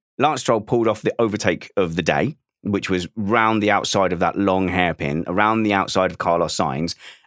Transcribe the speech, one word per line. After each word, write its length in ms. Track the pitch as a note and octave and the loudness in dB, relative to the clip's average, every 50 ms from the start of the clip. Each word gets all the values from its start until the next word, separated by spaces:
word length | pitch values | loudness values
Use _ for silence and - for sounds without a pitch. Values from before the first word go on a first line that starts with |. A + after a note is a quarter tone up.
| _ _ _ - | _ _ _ 0
Lance 220 | C#3 D3+ D3 B2+ | 0 0 0 0
Stroll 200 | - - A#2 G#2+ | 0 0 0 0
pulled 280 | G#2 - B2+ A#2+ A2+ A2+ | 0 0 0 2 2 2
off 140 | G#2 - | 0 0
the 120 | - G#2+ - - | -2 -4 0 0
overtake 520 | A#2 G#2+ G2+ G2+ - G2+ F2 - - - - | 0 0 0 0 0 0 -2 -2 -6 -6 -2
of 200 | G2+ F#2 E2+ E2 | -2 -2 0 0
the 60 | F2+ | -2
day, 340 | E2 D#2 D2+ C#2+ F2 C3+ D#3+ _ _ _ _ _ | 0 0 2 2 0 -2 -4 _ _ _ _ _
which 280 | - G2 G2+ F#2+ - - | -6 -2 -2 -2 -2 -2
was 180 | F#2+ F2+ F2+ - - | -2 -2 -2 -6 -8
round 460 | A2+ G#2 G2 A2+ A#2 A2 A2 A2 G#2+ | -6 -4 0 2 2 4 4 2 2
the 80 | G#2 G#2 | 2 2
outside 420 | G2+ F#2+ - - - G2+ F#2+ F2+ | 2 2 0 0 0 0 0 0
of 80 | F2 E2+ | 0 0
that 160 | F#2 E2 - | -2 -2 0
long 320 | F2+ G2+ G2 F#2 F#2+ F#2+ F2 | 0 0 2 2 2 0 0
hairpin, 560 | F2+ F#2 F2+ E2+ D#2+ - E2 C#2+ D2 D#2+ - | 0 0 0 0 -2 -4 -4 -4 -4 -4 -4
around 360 | - F2+ G2 G#2+ G#2+ A2 A2+ | -2 0 2 2 2 2 0
the 100 | A2 G#2 | 0 0
outside 380 | G2+ G2 - - - G2 F#2 F2+ | 0 0 0 0 0 0 0 0
of 80 | E2+ - | -2 -2
Carlos 380 | - F2+ E2+ E2+ E2 D2+ - | 0 0 2 2 0 -2 -2
Sainz. 380 | - E2+ D2+ C2 C#2+ E2 E2+ - _ - - - _ _ | -2 -2 -2 -2 -2 -4 -6 -6 _ -16 -20 -20 _ _